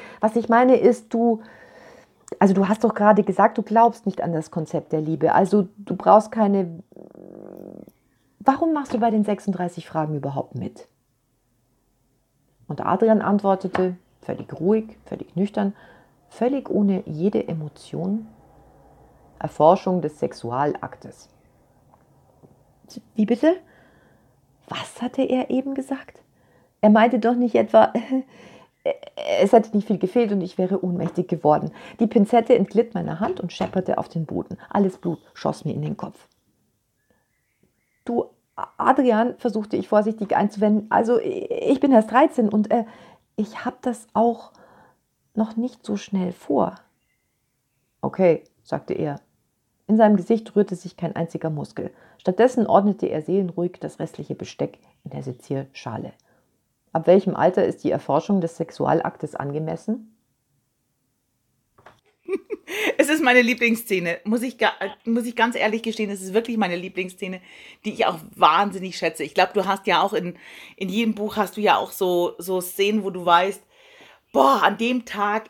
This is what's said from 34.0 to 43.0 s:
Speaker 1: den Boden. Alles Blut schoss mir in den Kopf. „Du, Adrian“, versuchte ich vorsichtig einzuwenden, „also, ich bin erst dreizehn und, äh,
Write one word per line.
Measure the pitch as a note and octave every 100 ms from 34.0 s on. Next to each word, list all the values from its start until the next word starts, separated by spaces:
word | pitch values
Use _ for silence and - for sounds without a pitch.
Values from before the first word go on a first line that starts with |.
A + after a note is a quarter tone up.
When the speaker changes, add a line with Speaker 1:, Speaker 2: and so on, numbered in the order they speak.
| -
Speaker 1:
den | E3 D#3
Boden. | - - - -
Alles | G#3 G3 -
Blut | E3+ D#3 _
schoss | - - -
mir | D#3
in | C3+
den | D3+ -
Kopf. | - - _ _ _ _ _ _ _ _ _ _ _ _ _ _ _ _ _ _
„Du, | - A#3 - _ _ - - -
Adrian“, | - - B3+ G#3+ A#3+ -
versuchte | B3 G#3+ G#3 -
ich | G3
vorsichtig | G#3+ G#3+ A3 G3 -
einzuwenden, | G#3 G#3 G#3 G#3 G#3+
„also, | - A#3 A#3+
ich | - - - - - C4+
bin | C#4+
erst | B3 A3
dreizehn | A#3 D#4 - G#3+
und, | G#3+ G#3+
äh, | A#3 A3 -